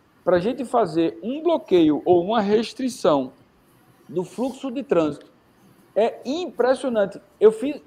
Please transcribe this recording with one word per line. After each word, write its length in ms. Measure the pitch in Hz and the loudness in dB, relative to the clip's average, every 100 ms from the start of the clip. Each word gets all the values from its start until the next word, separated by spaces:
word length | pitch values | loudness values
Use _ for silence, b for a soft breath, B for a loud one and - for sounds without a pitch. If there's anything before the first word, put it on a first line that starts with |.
| _ _ | _ _
pra 160 | 175 180 | 0 2
gente 240 | 202 262 | 2 -4
fazer 540 | 240 240 180 160 165 - | -2 0 0 0 -2 -2
um 180 | 208 294 | -8 -4
bloqueio 600 | 330 320 - 180 156 143 156 | 0 -2 2 2 4 2 2
ou 180 | 175 | 2
uma 180 | 185 233 | 2 0
restrição 920 | 196 220 226 - 254 - 180 143 127 - _ _ _ _ _ _ - | 2 0 -2 -6 -8 -2 2 2 -2 -12 _ _ _ _ _ _ -10
do 160 | 170 | -8
fluxo 460 | 170 - 254 - 269 | -8 -6 -8 -6 -10
de 140 | 247 | -10
trânsito, 480 | 233 170 151 147 - _ _ _ _ _ _ 190 | -2 0 0 -4 -14 _ _ _ _ _ _ 0
é 240 | 226 - 233 | 0 -2 -8
impressionante. 960 | 330 330 - 240 262 269 226 196 - - - | -6 -6 0 0 0 -2 0 -2 -4 -20 2
Eu 140 | 208 | 4
fiz, 280 | 220 277 277 | 4 -2 -8